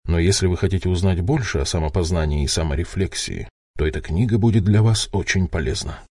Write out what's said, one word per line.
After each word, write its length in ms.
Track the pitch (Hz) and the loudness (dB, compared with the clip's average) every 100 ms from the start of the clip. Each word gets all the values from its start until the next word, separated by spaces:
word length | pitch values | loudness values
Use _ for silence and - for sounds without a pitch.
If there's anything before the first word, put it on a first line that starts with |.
| - | -2
Но 120 | 85 | 2
если 280 | 87 98 95 | 4 2 0
вы 100 | 87 | 0
хотите 320 | 95 92 92 | 0 0 0
узнать 320 | 90 95 87 | 0 2 0
больше 380 | 87 151 107 78 | 0 -2 -2 -4
о 80 | 67 | -2
самопознании 800 | 87 78 92 82 87 76 73 | -2 -2 0 0 0 0 0
и 40 | 71 | 0
саморефлексии, 1000 | - 80 69 85 - 92 - - - - _ _ - | -2 -2 -2 -4 -2 -4 -4 -8 -8 -10 _ _ -4
то 100 | 78 | -2
эта 140 | 78 | -2
книга 380 | - 80 127 110 | -4 0 2 2
будет 260 | 113 110 | 4 4
для 160 | 95 104 | 4 4
вас 300 | 113 110 - | 4 2 0
очень 360 | 98 - 95 90 | -4 -2 0 0
полезна. 500 | 85 80 98 - 71 - | -2 -2 -4 -6 -10 -16